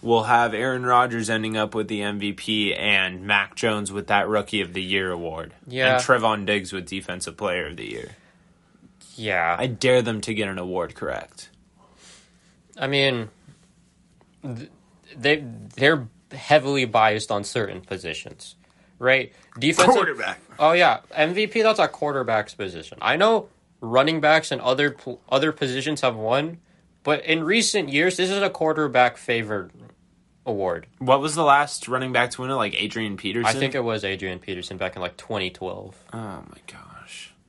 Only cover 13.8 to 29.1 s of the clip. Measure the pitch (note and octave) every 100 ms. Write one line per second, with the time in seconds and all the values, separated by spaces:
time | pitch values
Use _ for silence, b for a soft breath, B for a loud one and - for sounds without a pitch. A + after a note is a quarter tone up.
13.8 | _ _ _ _ _ _ C#3+ A#2 - _
14.8 | _ _ _ D3 A#2+ D3+ C#3 A2+ G#2 -
15.8 | C#3 D#3+ A#2 _ _ C#3 - D3+ C#3 C#3+
16.8 | B2 A2+ A2 G#2+ - G#2 G2+ B2 G2+ F#2+
17.8 | - F#2+ E2+ D#2+ - - - - b b
18.8 | b b B2 C3+ A#2+ b b - C3+ E3
19.8 | F3+ G3+ F#3 C#3+ F#2+ F#2+ _ - D3+ F3
20.8 | E3+ A2 - D#3+ D#3 F3+ G#3+ A3+ A3 A3
21.8 | D#3 - D3 C3+ A#2+ A2 G#2 - G2+ D#2+
22.8 | D#2 - - D3 G#3 A3+ - _ _ _
23.8 | A#2 B2 C#3+ D#3+ D3+ D#3 D#3 B2+ B2 C3
24.8 | D3 C3+ - B2 _ C#3 D#3 D3+ C#3 B2+
25.8 | C3 D3+ B2+ A2+ A2 B2+ D#3 E3+ b b
26.8 | b _ - D3 - D#3+ D#3+ A3 G#3+ G#3
27.8 | D3+ C#3 F3 F#3 F#3 G3 G3 F#3+ D#3+ D#3
28.8 | D3+ B2+ B2